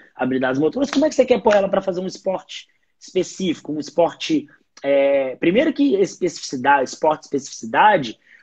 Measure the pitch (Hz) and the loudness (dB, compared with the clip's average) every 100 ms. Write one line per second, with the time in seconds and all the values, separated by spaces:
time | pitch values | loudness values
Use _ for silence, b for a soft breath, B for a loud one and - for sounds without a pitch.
0 | b - 127 131 131 131 156 233 277 285 | b -6 -2 0 0 0 0 0 -2 0
1 | 302 - 254 233 226 208 196 190 190 180 | 0 2 2 4 4 4 2 0 -2 -4
2 | 185 - - 185 - - - _ _ _ | -6 -6 -6 -6 -8 -18 -20 _ _ _
3 | - 185 175 - 190 151 - 151 143 - | -6 -4 -4 -4 -4 -4 -6 -8 -6 0
4 | 165 - - 156 - B _ - 139 139 | 0 0 -2 -2 -2 B _ -10 0 2
5 | 139 139 131 127 165 196 320 - 285 196 | 4 2 0 -2 0 2 0 2 0 2
6 | 185 - 180 - - 139 131 139 127 - | 0 -2 -6 -6 -10 -4 2 2 2 -2
7 | 156 156 - 139 131 - 113 131 202 196 | -2 -2 -4 -8 -8 -14 -6 2 4 4
8 | 123 - b b | 0 -10 b b